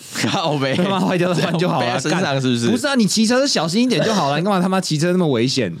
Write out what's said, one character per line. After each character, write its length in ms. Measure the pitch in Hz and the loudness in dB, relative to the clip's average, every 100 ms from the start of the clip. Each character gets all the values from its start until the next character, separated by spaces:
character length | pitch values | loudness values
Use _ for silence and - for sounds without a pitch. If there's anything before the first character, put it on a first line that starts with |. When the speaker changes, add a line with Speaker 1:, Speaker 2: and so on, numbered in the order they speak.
| - - | -12 -6
Speaker 1:
靠 340 | 113 - 165 147 | -4 -2 -2 0
北。 180 | 135 | 0
Speaker 2:
他 100 | 156 | 0
妈 140 | 190 190 | 0 0
坏 200 | 190 185 | 0 0
掉 160 | 180 | 0
再 80 | 160 | 0
换 160 | 180 165 | -2 0
就 100 | 175 | 0
好 120 | 160 | 0
了， 40 | 120 | -2
Speaker 1:
背 60 | |
在 60 | 135 | -2
身 120 | 151 - | -2 -2
上 200 | 165 139 | 0 0
是 80 | 127 | 0
不 80 | 120 | 0
是？ 60 | |
Speaker 2:
干。 80 | 117 | 2
不 60 | 233 | 0
是 80 | 277 | 0
啊， 80 | |
你 120 | 269 202 | 2 2
骑 200 | - 220 | 2 2
车 120 | 247 | 2
就 80 | 277 | 2
小 220 | 202 160 | 0 0
心 160 | 196 | 0
一 20 | 254 | 2
点 160 | 175 | 2
就 120 | 214 | 0
好 160 | 208 143 | 0 0
了， 80 | 143 | 0
你 60 | |
干 60 | 190 | 0
嘛 80 | 190 | 0
他 120 | 185 | 0
妈 100 | 190 | 0
骑 160 | 180 156 | -2 0
车 160 | 170 | 0
那 60 | 180 | 2
么 100 | 165 | 2
危 180 | 120 127 | 2 0
险？ 240 | 131 101 82 | 0 -2 -6